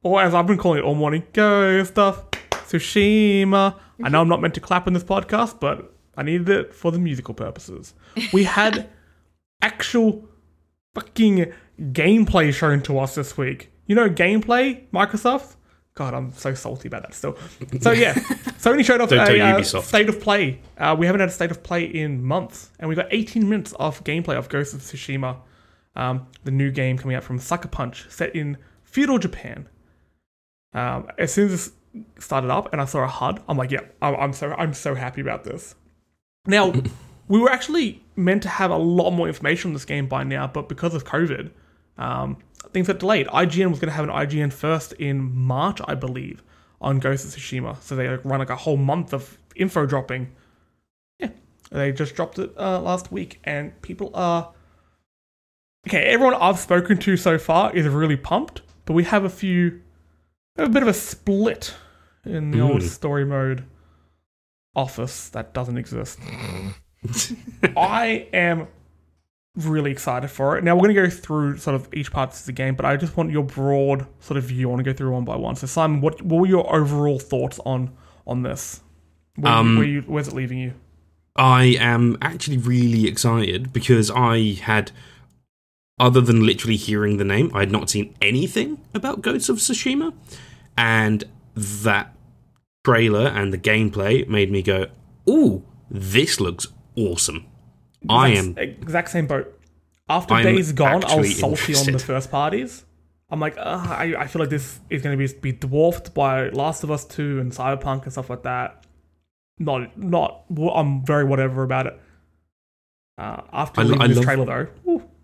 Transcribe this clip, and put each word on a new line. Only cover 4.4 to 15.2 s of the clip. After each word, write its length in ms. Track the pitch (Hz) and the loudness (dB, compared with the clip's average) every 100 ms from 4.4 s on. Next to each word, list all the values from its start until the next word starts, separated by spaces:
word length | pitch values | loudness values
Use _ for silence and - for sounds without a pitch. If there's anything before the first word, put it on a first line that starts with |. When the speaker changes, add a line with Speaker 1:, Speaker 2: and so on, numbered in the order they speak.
Speaker 1:
meant 100 | 165 | 0
to 60 | - | -4
clap 260 | - 180 180 | -2 -2 2
in 60 | |
this 100 | 180 | -2
podcast, 560 | 175 196 185 214 226 - | 0 -2 0 -2 -2 -2
but 340 | 143 - - _ _ - | -4 -4 -10 _ _ -8
I 40 | |
needed 280 | 143 175 175 | -4 -2 2
it 240 | 196 - | 0 0
for 180 | - 170 | -4 -2
the 60 | 170 | 0
musical 340 | 175 131 131 | -2 -2 -8
purposes. 640 | 107 107 - - 92 - _ - - 240 | -10 -10 -12 -16 -16 -18 _ -14 -10 2
We 100 | 190 | 4
had 460 | 185 - 214 220 - - _ _ _ | 4 2 0 0 -8 -18 _ _ _
Speaker 2:
<laughs> 360 | _ _ _ | _ _ _
Speaker 1:
actual 680 | 214 - - 240 220 208 - _ _ _ _ _ _ | -4 -4 -2 2 2 0 -10 _ _ _ _ _ _
fucking 600 | - - - 220 190 170 - _ - | -14 -10 2 4 4 0 -4 _ -12
gameplay 720 | 143 127 160 220 208 190 156 | -6 2 4 6 6 4 4
shown 300 | 135 160 143 | 2 2 2
to 160 | 139 139 | 0 -2
us 160 | 131 | -2
this 240 | 151 135 - | -4 -8 -4
week. 340 | 131 135 - _ - | -6 -6 -14 _ 0
You 80 | |
know 160 | 208 220 | 4 4
gameplay, 720 | 160 175 214 214 240 269 247 - | 2 2 2 2 2 2 -2 -6
Microsoft? 640 | 185 202 214 | -2 0 0